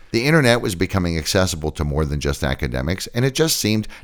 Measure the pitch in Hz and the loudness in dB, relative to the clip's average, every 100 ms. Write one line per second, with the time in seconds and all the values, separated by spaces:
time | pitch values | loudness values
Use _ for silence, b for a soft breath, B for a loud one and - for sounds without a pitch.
0 | b 117 135 165 123 123 120 90 95 98 | b -2 2 4 4 4 2 -2 -2 0
1 | 87 80 76 98 90 82 78 - 73 71 | 0 -2 0 2 2 0 -4 -2 -2 0
2 | 76 71 71 71 69 67 69 64 71 95 | 0 0 -2 -2 -2 -2 -4 -2 -2 -4
3 | - 117 131 131 160 - 107 107 107 B | -4 -2 0 2 0 0 0 0 -2 B